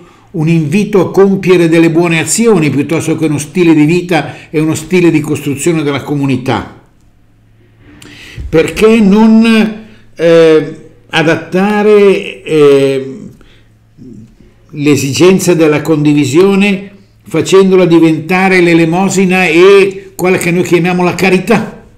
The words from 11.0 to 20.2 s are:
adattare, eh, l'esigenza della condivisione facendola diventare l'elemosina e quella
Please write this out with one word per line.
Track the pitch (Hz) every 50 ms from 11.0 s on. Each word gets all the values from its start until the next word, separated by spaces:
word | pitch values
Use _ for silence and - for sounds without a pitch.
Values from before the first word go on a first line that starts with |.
| _ -
adattare, | - 160 160 160 160 - - - - 180 190 208 208 208 208 214 214 208 202 196 185 196 - - - -
eh, | - - 156 156 147 143 139 139 139 135 135 135 131 131 131 107 - - - - - - - _ _ _ _ _ _ _ _ - 131 131 113 - 117 - _ _ - - _ _ _ _
l'esigenza | - 151 143 147 147 123 - 139 127 - 160 185 190 185 - 175 180
della | 160 160 151 151 143 147
condivisione | - 160 147 147 151 147 147 143 123 123 165 190 196 196 190 202 202 196 185 190 - - - _ _ _ _ -
facendola | - - 160 156 - 185 190 196 190 190 185 185
diventare | 165 170 165 165 165 160 147 - - 185 180 185 190 190 185
l'elemosina | 175 175 170 165 165 160 165 180 196 190 190 185 196 180 180 185 185
e | 175 156 165 180 196 202 196 190 190 - - - - -
quella | -